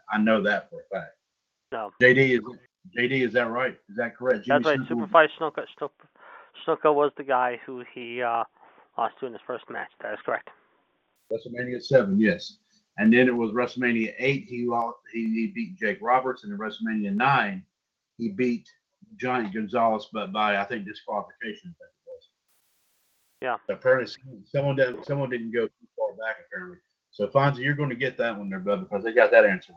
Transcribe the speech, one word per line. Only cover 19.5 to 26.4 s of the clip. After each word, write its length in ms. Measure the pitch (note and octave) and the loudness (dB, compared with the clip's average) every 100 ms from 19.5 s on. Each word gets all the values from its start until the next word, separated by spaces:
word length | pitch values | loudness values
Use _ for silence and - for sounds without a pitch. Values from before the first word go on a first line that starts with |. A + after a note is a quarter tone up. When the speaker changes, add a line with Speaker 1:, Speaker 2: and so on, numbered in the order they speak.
Speaker 1:
Gonzalez, 560 | G#2 G#2+ A#2+ A#2 G#2+ - | -6 -4 0 2 0 -4
but 200 | A2 F#2+ | -8 -6
by, 260 | G#2+ G#2+ G2+ | -2 0 0
I 60 | |
think, 200 | G2+ A2+ G2 | -2 -6 -10
disqualification, 880 | G#2+ - G#2+ G2 _ A3+ - F3+ | -14 -6 -6 -6 _ -12 -12 -16
I 80 | E3+ | -20
think 80 | - | -20
it 160 | _ - | _ -20
was. 220 | B4+ _ _ _ _ _ _ _ _ _ _ _ _ | -20 _ _ _ _ _ _ _ _ _ _ _ _
Speaker 2:
Yeah. 320 | B2+ A2+ - | -6 -4 -6
Speaker 1:
Apparently, 320 | F#2+ B2+ C3 A2 | -2 2 2 0
someone, 380 | - - A#2 - | -10 -20 -20 -6
someone 300 | D3 C#3 C3+ | -2 0 2
didn't, 280 | B2+ B2 - | 0 -2 -6
someone 240 | C#3+ C3+ | -4 -4
didn't 200 | B2 A2+ | -6 -4
go 140 | A#2 A2 | -4 -4
too 220 | - A#2+ - | -6 _ -6
far 140 | G#2+ | -6
back, 240 | F#2+ - - | -4 -8 -8